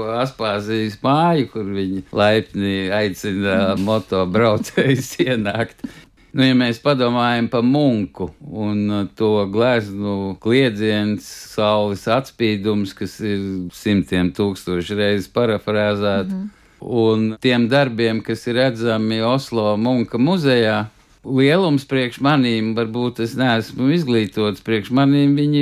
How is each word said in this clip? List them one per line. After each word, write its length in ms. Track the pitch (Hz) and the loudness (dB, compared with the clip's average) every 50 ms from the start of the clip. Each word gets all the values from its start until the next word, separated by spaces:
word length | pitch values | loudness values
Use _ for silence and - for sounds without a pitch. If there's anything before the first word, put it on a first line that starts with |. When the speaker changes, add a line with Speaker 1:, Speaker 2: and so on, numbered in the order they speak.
| 110 110 | -2 -2
Speaker 1:
Aspāzijas 840 | 113 120 127 135 - - 113 107 101 104 104 107 113 110 110 107 104 - | -2 -2 -4 -4 -4 -4 -4 -2 -2 -2 -2 -2 -2 -2 -2 -4 -4 -2
māju, 480 | - 127 139 156 165 175 170 151 120 - | 0 2 2 4 4 2 2 2 0 -2
kur 140 | - 113 104 | -4 -6 -6
viņi 380 | 98 101 98 95 92 95 95 - - | -4 -4 -4 -4 -4 -4 -6 -8 -6
laipni 680 | - 104 104 104 107 110 98 - - 101 98 98 95 95 98 92 | 0 2 4 4 4 2 0 -2 -4 -4 -2 -2 -2 -2 -2 -2
aicina 680 | 98 107 107 101 85 - - 107 95 98 98 98 95 92 98 95 98 | -2 0 0 -2 -4 -6 -6 -6 -4 -2 -2 0 0 2 2 0 0
Speaker 2:
Mhm. 80 | 92 98 | 0 0
Speaker 1:
motobraucējus 1300 | 104 110 110 98 - 98 95 92 90 90 107 117 113 107 - - - - - 113 131 135 123 135 - - - | 0 0 0 -2 -2 -2 -2 0 0 2 2 2 2 2 0 -2 -4 -2 0 2 2 2 0 -2 -6 -4 -2
<laughs> 80 | 117 | -2
ienākt. 580 | 127 127 113 104 101 101 113 117 - - - - - - - - - _ _ _ _ | 0 0 -2 -2 -2 -2 -4 -4 -6 -6 -12 -14 -14 -14 -18 -20 -20 _ _ _ _
Nu, 160 | - - 131 | -2 0 2
ja 100 | 131 127 | 4 4
mēs 240 | 123 123 120 117 - | 4 2 2 0 0
padomājam 720 | - 147 143 127 123 120 120 123 120 120 120 120 117 113 | 0 0 2 2 2 0 2 2 0 2 2 0 0 0
pa 80 | - 120 | 0 0
Munku 680 | 117 123 135 147 147 135 117 107 98 - - - 92 85 - - | 2 2 2 4 2 2 2 0 -2 -4 -6 -8 -8 -8 -8 -14
un, 460 | - 143 - 107 104 104 104 104 104 104 | -16 -12 -8 -6 -4 -2 -2 -2 -2 -2
uh, 180 | 104 101 101 95 - | -2 -2 -4 -6 -4
to 300 | - 110 107 107 104 101 98 | -2 0 2 2 2 0 0
gleznu 840 | 98 110 117 127 123 117 104 101 98 101 101 101 101 98 98 98 92 - | 0 2 2 2 2 2 0 -4 -6 -6 -4 -4 -4 -4 -4 -6 -8 -4
kliedziens, 880 | - 110 120 135 135 123 107 101 110 110 107 104 104 107 104 98 - - - - - - | -2 2 2 4 2 2 0 -2 -2 0 0 0 0 -2 -2 -4 -6 -12 -18 -18 -20 -10
saules 560 | - - 107 104 107 107 104 104 101 98 - 113 | -4 -2 0 2 2 2 0 0 -4 -4 -2 0
atspīdums, 840 | 113 131 135 - - - 120 110 107 101 95 110 107 104 101 98 - | 0 0 -2 -4 -6 -2 -2 0 0 0 -2 -2 0 0 -2 -4 -6
kas 240 | - 107 95 - - | -8 -10 -10 -8 -8
ir 480 | 107 104 101 98 98 98 95 92 90 90 - | -6 -4 -4 -4 -4 -6 -6 -6 -8 -10 -12
simtiem 580 | - - 107 104 95 87 - 95 90 90 87 | -6 -2 0 2 2 2 0 0 0 0 0
tūkstoši 640 | - - 104 101 98 - - 92 90 87 82 - 104 | 0 0 -2 -2 -2 -4 -6 -4 -4 -4 -4 -4 -2
reizes 320 | 101 104 101 104 101 92 - | -2 0 0 0 0 -2 -4
parafrāzēt, 1040 | - 117 120 113 107 98 - 107 107 107 104 104 104 101 104 101 98 98 95 92 | -2 0 0 0 0 -2 -2 -2 -2 0 0 0 0 0 0 0 0 0 -2 -4
Speaker 2:
Mhm. 160 | 196 185 196 208 - _ _ _ _ _ | -6 -6 -8 -10 -12 _ _ _ _ _
Speaker 1:
un 560 | - 95 123 117 113 110 110 110 110 110 110 - | -10 -4 0 2 2 4 4 2 0 -2 -4 -2
tiem 260 | - 127 123 120 120 110 | 0 2 2 2 2 2
darbiem, 560 | 131 143 143 127 113 107 117 110 110 110 - | 4 2 2 2 0 0 0 0 0 -2 -4
kas 240 | - 113 - - 123 | -6 -6 -6 -4 -4
ir 80 | 117 | 0
redzami 640 | 123 131 135 117 110 117 117 110 110 110 110 113 113 | 0 0 0 0 0 -2 0 0 0 0 0 0 0
Oslo 540 | 113 117 127 135 135 - 117 113 107 104 104 | 0 0 0 0 -2 -2 -2 0 0 0 0
Munka 420 | 104 113 123 131 123 113 - - 117 | 0 0 0 0 0 0 -2 0 0
muzejā, 680 | 127 160 190 185 143 139 127 120 113 107 107 107 107 110 - _ _ _ _ _ - | 2 2 2 2 2 2 4 4 4 2 2 0 -2 -6 -10 _ _ _ _ _ -10
lielums 580 | - 135 131 135 139 156 190 190 165 143 135 - | -4 0 2 4 4 4 4 4 2 2 0 0
priekš 320 | - 139 131 127 120 - - | -2 -2 -2 -2 -2 -4 0
manīm, 520 | 131 139 151 139 127 120 113 110 110 113 110 | 2 2 4 4 4 2 2 0 0 -2 -2
varbūt 460 | 117 117 110 110 120 123 123 120 - | -2 -2 -2 -2 -2 -2 -2 -2 -4
es 160 | 117 113 - | -4 -4 -2
neesmu 560 | 120 131 127 113 113 110 - - - 127 135 160 | 0 0 2 2 0 -2 -4 -4 -2 0 2 2
izglītots, 720 | 175 160 127 120 113 107 95 - 110 107 104 98 - - | 2 2 2 2 2 2 0 -2 -2 -2 -2 -2 -4 -4
priekš 260 | - 110 107 101 - | -2 -2 -2 -2 0
manīm 460 | 123 135 139 139 143 143 143 143 143 147 | 0 2 4 4 4 4 4 4 4 2
viņi 220 | 147 147 147 143 | 2 2 2 2